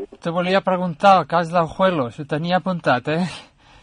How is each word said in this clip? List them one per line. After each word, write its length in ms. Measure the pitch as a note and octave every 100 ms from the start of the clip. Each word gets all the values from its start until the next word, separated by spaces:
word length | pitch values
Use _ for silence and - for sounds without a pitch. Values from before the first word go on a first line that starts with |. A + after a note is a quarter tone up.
te, 160 | G2+ -
te 120 | E3+
volia 300 | F3 F3+ F#3+
preguntar 560 | F#3+ F3+ F3+ D3 G3 F#3
el 100 | -
cas 240 | E3+ E3
d'Ojuelos, 680 | F3 D#3+ - F#3+ E3 B2 -
ho 40 |
tenia 360 | C#3+ D3+ E3+ F3+
apuntat, 480 | F#3+ F3 D#3 B2 D3
eh? 160 | D#3+ F3 - - _ _ -